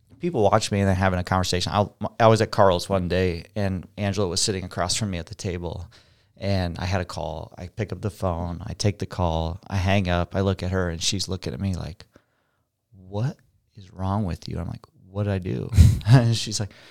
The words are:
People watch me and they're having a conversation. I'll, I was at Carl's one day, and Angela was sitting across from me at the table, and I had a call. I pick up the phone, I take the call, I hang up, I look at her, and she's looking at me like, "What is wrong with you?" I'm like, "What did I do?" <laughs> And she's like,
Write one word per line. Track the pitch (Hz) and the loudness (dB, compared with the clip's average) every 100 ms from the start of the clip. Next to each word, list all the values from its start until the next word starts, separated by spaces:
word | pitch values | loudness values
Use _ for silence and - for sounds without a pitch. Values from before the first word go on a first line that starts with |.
| _ - | _ -8
People | 175 147 | -4 2
watch | 98 107 - | 4 4 2
me | 101 | 2
and | 98 | 2
they're | 92 | 2
having | 95 90 | 2 0
a | |
conversation. | 87 92 90 90 87 | 0 0 2 -2 0
I'll, | 92 101 - - - | 0 0 -4 -6 4
I | 113 | 6
was | 110 | 6
at | 107 | 4
Carl's | - 98 87 - | 4 4 4 0
one | 98 90 | -2 0
day, | 90 92 85 - 107 | 0 0 -2 -8 -4
and | 98 92 - - | -4 -4 -8 -6
Angela | 101 95 92 | -4 0 -2
was | 82 | 0
sitting | - 95 90 | -2 -2 -6
across | - 87 - | -4 -2 -2
from | 104 | -2
me | 87 | -4
at | 80 | -8
the | - | -8
table, | 101 87 85 - 85 - _ _ _ - | -6 -4 -6 -8 -12 -18 _ _ _ -6
and | 98 95 90 82 | -2 0 0 -4
I | 92 | -2
had | 95 | -2
a | 87 | -2
call. | - 80 78 - - | -8 -8 -8 -12 -14
I | 90 | -12
pick | - 107 | -8 -6
up | 92 | -6
the | 104 | -8
phone, | - 95 85 87 85 85 | -4 -2 -2 -4 -8 -10
I | |
take | - 104 - | -2 -2 -2
the | 95 | -4
call, | - 87 80 82 85 - | -2 0 0 -2 -6 -4
I | 101 | 0
hang | 95 98 90 | 2 2 2
up, | 87 87 95 | 0 0 0
I | |
look | 98 95 | 0 0
at | 90 | -2
her, | 95 90 | -2 -2
and | 82 | -2
she's | - 98 87 | -4 -4 -4
looking | 92 - | -6 -6
at | 62 | -4
me | 98 87 | -4 -4
like, | 76 - - _ _ _ _ _ _ _ _ | -8 -12 -20 _ _ _ _ _ _ _ _
"What | 95 92 101 135 - _ _ _ - | -20 -8 -4 -4 -6 _ _ _ -20
is | 92 | -18
wrong | 90 95 101 95 | -6 -2 0 -2
with | 80 - | -4 -8
you?" | 82 | -8
I'm | 87 | -8
like, | - - _ 95 | -10 -16 _ -10
"What | 98 | -4
did | 101 | -2
I | 95 | -2
do?" | 90 117 92 107 - | -2 -6 2 8 8
<laughs> | - 107 | 6 6
And | 131 117 113 | 6 6 0
she's | - 104 | -2 -6
like, | 104 - - | -6 -12 -20